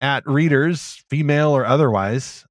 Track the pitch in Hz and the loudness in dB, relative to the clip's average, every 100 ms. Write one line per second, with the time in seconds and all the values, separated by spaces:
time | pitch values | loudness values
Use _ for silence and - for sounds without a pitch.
0 | 139 135 151 139 165 135 156 165 - - | -4 -4 -2 0 2 2 0 -4 -10 -18
1 | - 143 147 147 151 143 104 139 143 104 | -8 -4 0 2 2 0 2 2 4 2
2 | 98 127 - - _ | 0 -4 -6 -18 _